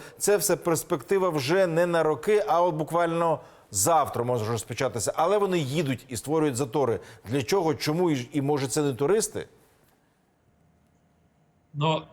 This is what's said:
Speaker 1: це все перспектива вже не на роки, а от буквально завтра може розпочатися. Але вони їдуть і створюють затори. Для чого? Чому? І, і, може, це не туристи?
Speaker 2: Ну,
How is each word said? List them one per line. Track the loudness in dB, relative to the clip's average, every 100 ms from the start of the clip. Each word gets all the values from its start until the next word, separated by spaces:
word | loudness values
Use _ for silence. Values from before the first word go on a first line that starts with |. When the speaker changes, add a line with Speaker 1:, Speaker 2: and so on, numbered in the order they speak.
| -8 -4
Speaker 1:
це | 2 2
все | 2 0
перспектива | 0 -2 -2 -6 0 0 2
вже | 0 0 2 2
не | 2 2
на | 2
роки, | 2 0 2 2 2
а | 2
от | 2
буквально | 0 -2 0 0 2 0 0 -4 -20 _
завтра | -2 2 4 2 0
може | -2 0 -2
розпочатися. | -4 -6 -4 -4 -2 -4 0
Але | 2 2
вони | 2 0
їдуть | 0 -2 -2 -4 -6
і | -10
створюють | -2 0 0 0
затори. | -2 0 0 0 -6 -18 -6
Для | -4
чого? | 0 0 0
Чому? | -2 -2 0 0
І, | 0 -2
і, | -4
може, | 0 0 0
це | -2
не | -2
туристи? | 0 0 0 0 -6 -12 _ _ _ _ _ _ _ _ _ _ _ _ _ _ _ _ _ _ _ _ _ _
Speaker 2:
Ну, | -2 0 0 -4